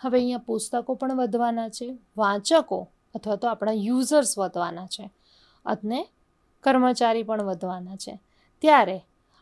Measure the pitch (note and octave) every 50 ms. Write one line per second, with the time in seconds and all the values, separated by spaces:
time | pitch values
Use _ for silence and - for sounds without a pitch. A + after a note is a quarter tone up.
0 | - B3+ A#3+ B3+ B3 B3 B3 A#3 B3 - A3+ A3 A3 - - A#3+ A#3+ - C4 -
1 | C4+ C4 C4 B3+ B3 A3+ G3 A#3 A#3+ A#3+ A#3 A3+ A3+ A3 G#3+ - B3 A#3+ C4 B3
2 | _ _ _ G#3+ G#3+ G3 G3+ G#3 G3+ - E4 D#4+ D4+ - - - - - _ _
3 | _ _ - A3+ - G#3+ G#3 G3 - A#3+ A3+ - G3+ G#3+ A3 A3 G3+ G#3+ B3 B3+
4 | C4 A3 D4+ D4+ C4 G#3 - G3+ G3 F3+ - F3+ F3 F3 E3+ E3+ F#3 F3+ - -
5 | G3+ G3+ - _ _ _ _ _ _ _ _ _ - - G#3+ G#3+ - G#3+ A#3 C4+
6 | F#4+ - _ _ _ _ _ _ _ _ _ _ - C#4 C4 B3+ B3+ B3+ B3 -
7 | B3 A3+ A3+ A3+ A3 G3+ A3 G#3+ G#3 G3 F#3 F3+ - F3+ F#3 F3+ F3+ F#3 F#3+ F#3+
8 | - - - G3+ _ _ _ _ _ _ _ _ - D#4 D4+ C#4 A3 E3+ F#3+ F#3
9 | - _ _ _ _ _ _ _